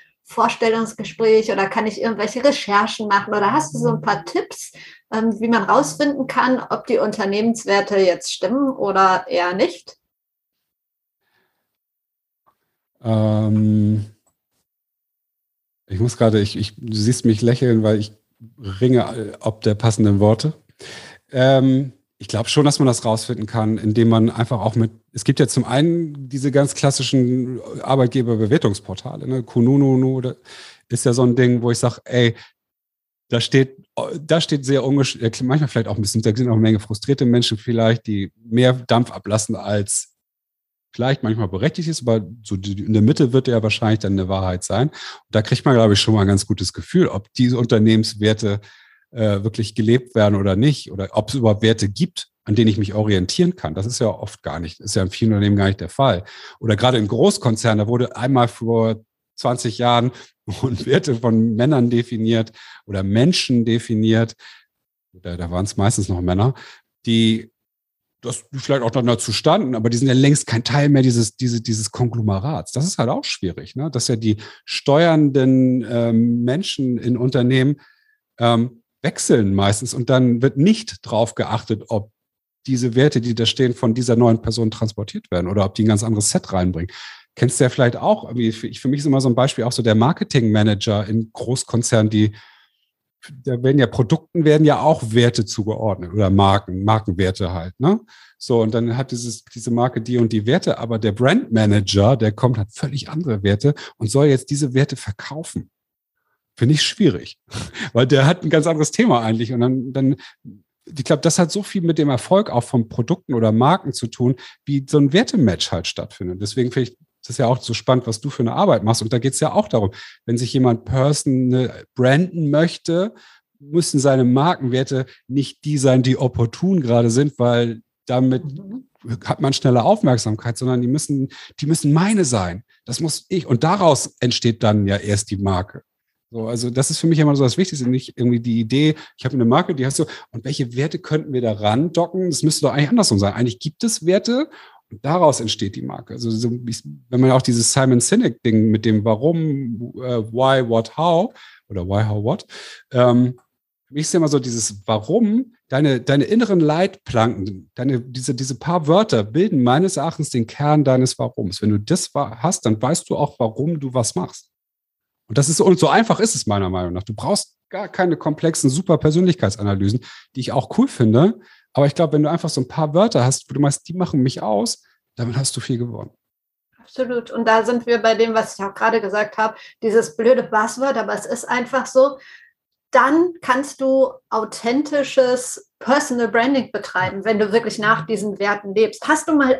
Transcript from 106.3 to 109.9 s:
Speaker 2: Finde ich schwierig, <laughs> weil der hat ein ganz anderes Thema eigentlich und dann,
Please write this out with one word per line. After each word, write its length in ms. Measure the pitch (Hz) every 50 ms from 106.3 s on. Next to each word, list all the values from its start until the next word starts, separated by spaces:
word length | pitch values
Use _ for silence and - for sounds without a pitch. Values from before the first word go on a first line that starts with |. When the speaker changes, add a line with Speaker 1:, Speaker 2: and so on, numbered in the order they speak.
| _ _ _ _ _
Speaker 2:
Finde 200 | - 120 123 151
ich 80 | 143 -
schwierig, 560 | - - - 208 156 95 - - - - _ _ _
<laughs> 460 | - - - - - - - - -
weil 140 | 117 127 127
der 180 | 143 135 135 147
hat 160 | 180 - -
ein 60 | 156
ganz 180 | 151 160 151 170
anderes 240 | 165 151 151 -
Thema 300 | - - 226 233 143 120
eigentlich 320 | 113 110 110 113 117 110 131
und 80 | 117
dann, 320 | 120 131 131 131 120 135